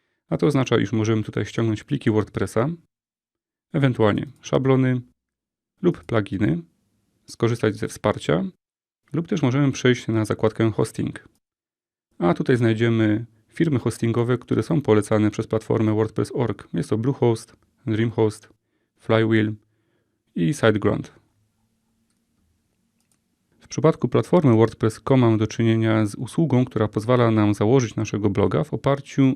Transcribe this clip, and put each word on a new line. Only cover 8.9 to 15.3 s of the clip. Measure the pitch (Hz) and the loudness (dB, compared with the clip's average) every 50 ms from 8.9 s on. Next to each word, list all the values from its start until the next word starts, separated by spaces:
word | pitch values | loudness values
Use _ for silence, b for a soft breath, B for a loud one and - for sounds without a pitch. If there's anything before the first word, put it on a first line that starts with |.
| _ _ _ _ | _ _ _ _
lub | - 156 165 - | -6 -6 -4 -4
też | 208 165 | -2 -2
możemy | 139 123 123 139 143 135 | 0 0 0 2 0 0
przejść | - - - 127 123 120 - - | 0 0 2 0 0 0 -2 -2
na | 113 110 107 | -2 -2 0
zakładkę | - 113 - - 110 - - 113 110 | -2 -2 0 -2 -2 0 0 -2 0
hosting. | 107 - 131 - - - - - - - - _ _ _ _ _ _ _ _ _ _ _ _ _ _ _ _ _ _ - | 0 -2 -4 -4 -4 -6 -6 -6 -8 -10 -16 _ _ _ _ _ _ _ _ _ _ _ _ _ _ _ _ _ _ -2
A | 175 175 165 | 0 0 0
tutaj | - 156 - 131 | 0 0 0 0
znajdziemy | 117 123 113 113 107 120 117 113 113 110 107 107 113 117 - _ _ _ _ | 2 2 0 0 2 0 2 2 2 2 2 0 -2 -4 -8 _ _ _ _
firmy | - - 147 160 143 117 | -4 -2 0 0 0 0
hostingowe, | - 120 - - 117 117 113 120 117 120 127 120 | -2 -4 -4 -2 -2 -2 0 0 0 0 -2 -4
które | - - 127 - | -2 -2 -2 -2
są | 143 - 165 147 | 0 0 -2 0
polecane | - - 107 107 101 - 110 104 107 107 | 2 2 2 2 2 0 0 0 0 0